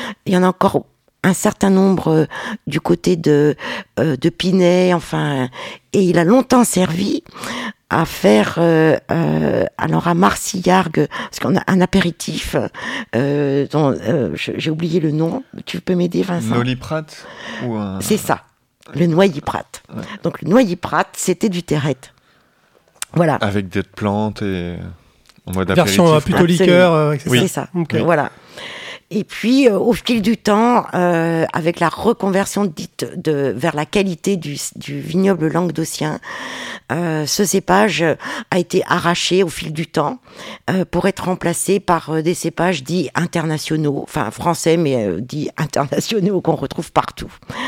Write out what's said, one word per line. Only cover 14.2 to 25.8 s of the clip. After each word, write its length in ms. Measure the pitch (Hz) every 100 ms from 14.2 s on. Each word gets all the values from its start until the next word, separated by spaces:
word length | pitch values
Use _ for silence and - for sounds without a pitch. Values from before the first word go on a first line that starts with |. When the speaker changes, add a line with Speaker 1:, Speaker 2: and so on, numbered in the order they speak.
| 98
Speaker 1:
je, 180 | 73 - -
j'ai 140 | 151
oublié 300 | 156 170 160
le 100 | 151
nom. 320 | 151 165 247 - - -
Tu 140 | 175
peux 140 | -
m'aider, 280 | 180 175 175
Vincent ? 320 | 185 175 113
Speaker 2:
Noli 220 | 120 123 127
Prat 300 | - 156 156 - - - - 113 123
ou 80 |
un 260 | 110 101 95
Speaker 1:
C'est 160 | 95 110
ça, 280 | - - _ _ _ _ -
le 120 | - 175
Noilly 340 | 160 196 143
Prat. 260 | - - - - -
Speaker 2:
Ouais. 80 | - - 208
Speaker 1:
Donc, 180 | 170 -
le 80 | 160
Noilly 280 | 226 214 180
Prat, 320 | - 156 -
c'était 340 | - - 185 226
du 140 | 175
Terret. 340 | - 151 143 127 - _ _ _ _ _ _ _ _ - -
Voilà. 220 | 156 165 123
Speaker 2:
Avec 320 | 104 101 95
des 140 | 101
plantes 580 | 90 - 104 104 107 98
et 340 | 104 92 87 87 90 87 _ _ _ _
en 80 | -
mode 200 | 92 92
Speaker 3:
Version, 340 | 151